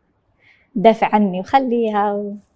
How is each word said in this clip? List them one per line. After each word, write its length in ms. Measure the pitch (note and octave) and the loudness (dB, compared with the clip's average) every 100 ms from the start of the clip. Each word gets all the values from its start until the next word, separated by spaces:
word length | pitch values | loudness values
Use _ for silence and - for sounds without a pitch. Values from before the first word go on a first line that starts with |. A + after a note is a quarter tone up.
| _ _ _ _ _ _ _ | _ _ _ _ _ _ _
دافع 400 | A3+ A3 A3 G3 | 2 2 4 0
عني 260 | G#3+ G3+ F3+ | 2 0 -2
وخليها 720 | F#3+ C#4 C4 A#3 A3 G#3 G#3 | 0 0 0 -2 -2 0 -2
و-، 240 | G3+ G3+ G3+ _ | -4 -8 -12 _